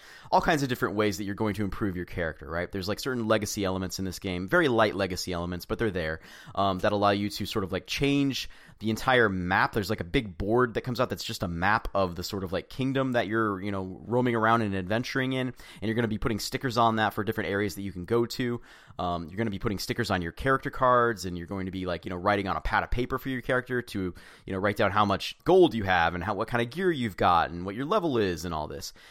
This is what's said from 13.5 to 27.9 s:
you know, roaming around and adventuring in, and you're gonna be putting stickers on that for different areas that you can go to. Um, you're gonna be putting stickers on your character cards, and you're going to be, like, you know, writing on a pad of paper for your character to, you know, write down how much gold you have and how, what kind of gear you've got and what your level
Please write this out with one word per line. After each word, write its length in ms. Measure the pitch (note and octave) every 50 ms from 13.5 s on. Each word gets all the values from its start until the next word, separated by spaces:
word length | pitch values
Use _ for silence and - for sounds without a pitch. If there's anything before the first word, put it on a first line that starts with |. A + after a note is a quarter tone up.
| G2 F2+
you 100 | G2 G#2
know, 300 | G2 F#2+ F#2 F#2+ F#2 - D#2+
roaming 260 | G2+ A#2 B2+ B2 B2 A#2
around 300 | A2+ A2 A2+ A#2 A#2 A2
and 100 | G2+ G2
adventuring 600 | F#2+ F#2 F2+ A2 A#2+ B2 - - C3+ C3 C3 C3
in, 160 | C3 B2+ B2+
and 60 | - - - - - - G2
you're 100 | A2+ A2
gonna 140 | A#2+ A#2+
be 100 | G#2 G#2+
putting 220 | G2+ - B2 A2 G2+
stickers 400 | - - - - - B2+ G#2+ A#2+
on 160 | A#2 A2+ A2
that 180 | A2 A2 G2+ -
for 100 | A2 G2+
different 280 | A2 - A2 F#2+ E2
areas 240 | G2 G2+ G#2 G2 -
that 80 | G2 G2
you 80 | G2
can 140 | - F2 F2
go 200 | - A2+ A#2 A#2+
to. 340 | A2+ - - B2+ A#2+ A#2+ A#2 - - - - - - -
Um, 300 | - F2 F2+ F2 E2+ E2+
you're 100 | D#2 F#2
gonna 140 | G2+ A#2 G#2+
be 80 | G2 F2+
putting 180 | - A2+ G2
stickers 320 | F2+ - - B2 - A2+ -
on 140 | G2 F2+ E2+
your 80 | E2
character 400 | - - - C3+ C3+ C3 - C#3
cards, 540 | - - C3 B2+ B2 A#2+ A#2 A#2 A2+ F2+ F2+
and 120 | F#2 F2+
you're 80 | E2+ E2
going 220 | F2+ G2+ F#2+ F#2
to 40 | F#2+
be, 140 | F2 F#2+ F#2
like, 200 | F2+ F2 F2 -
you 40 | F#2+
know, 60 | F#2
writing 320 | F2 F2+ G#2 G2+ G2+ G2
on 80 | F#2+ D#2+
a 60 | D#2
pad 200 | - - G#2+ G2+
of 80 | E2+ -
paper 300 | - A#2+ B2 - C3+ C3
for 100 | - C#3
your 120 | C3 B2
character 420 | - - B2+ B2+ B2 - B2+ B2 -
to, 320 | - - G2+ F#2 F2 - - - - - - -
you 60 | - F#2+
know, 40 |
write 200 | F#2+ G2 G2+ G#2
down 120 | - G#2+ G2
how 160 | F#2+ G#2+ G#2
much 320 | G2 G2 F2+ - - - _ -
gold 320 | D#3 F3+ F#3+ F3 D3+ A2
you 80 | A2+ G2
have 320 | F#2+ F#2 F2 E2 E2 F2
and 80 | F2 F2
how, 100 | G#2+ G#2
what 140 | F#2+ A2+
kind 160 | - A#2 A#2 A#2+
of 80 | B2
gear 200 | B2 E3+ F#3+ F3+
you've 260 | E3 C3 A#2+ G#2+ F2+
got 340 | - A2 F#2 F2 E2 D2+ C2+
and 140 | E2 F2 F2+
what 80 | G2 G2+
your 100 | A#2 C#3
level 320 | D#3